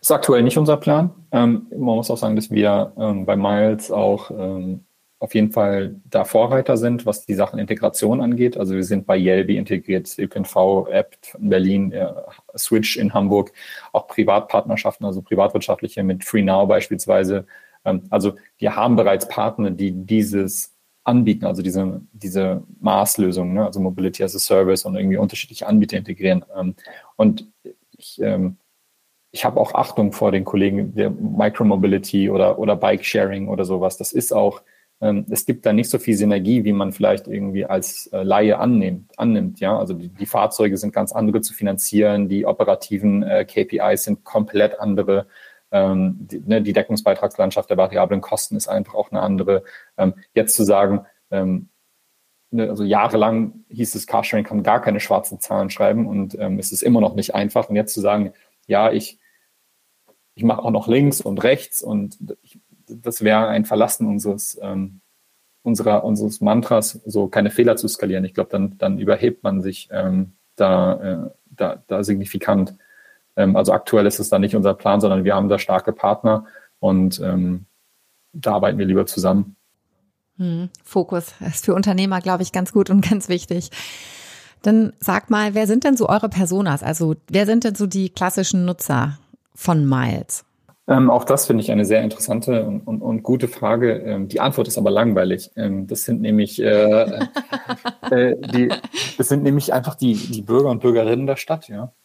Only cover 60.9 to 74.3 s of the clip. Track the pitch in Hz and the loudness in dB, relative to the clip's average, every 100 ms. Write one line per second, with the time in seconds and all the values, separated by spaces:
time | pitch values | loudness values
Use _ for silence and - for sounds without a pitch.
60.9 | 120 143 135 - 98 117 139 - - - | 4 4 0 -4 -2 2 2 0 -8 -4
61.9 | 107 101 - - - _ - _ _ _ | -4 -4 -10 -16 -16 _ -20 _ _ _
62.9 | 117 120 113 107 107 110 110 107 107 113 | -10 -8 -2 2 4 2 0 0 2 2
63.9 | - 110 101 104 98 - - 101 98 95 | 0 -2 -2 -4 -6 -8 -10 -8 -8 -8
64.9 | 95 _ _ _ _ _ _ - 113 113 | -10 _ _ _ _ _ _ -4 0 2
65.9 | 104 117 107 107 - 104 113 117 117 107 | 2 2 -2 -2 -2 2 2 2 0 0
66.9 | - - 107 98 - 104 - 120 113 107 | -8 -6 -2 0 0 0 2 2 2 -2
67.9 | - 104 95 92 - - 101 98 - 92 | -4 -4 -2 -4 -4 -4 -2 -4 -2 -4
68.9 | 98 101 95 120 120 101 98 95 95 - | -2 0 2 2 -2 -4 -2 -4 -8 -10
69.9 | 98 95 95 92 _ _ - 98 92 90 | -6 -2 -2 -2 _ _ 0 2 4 2
70.9 | - 98 87 - - _ - - - _ | 0 -4 -6 -8 -14 _ -6 -6 -6 _
71.9 | 98 101 101 98 98 - 101 95 - _ | -4 -2 -2 -2 -6 0 0 0 -4 _
72.9 | _ _ _ _ - 98 95 98 95 - | _ _ _ _ 0 2 4 2 0 2
73.9 | 110 101 - 104 | 2 2 0 -2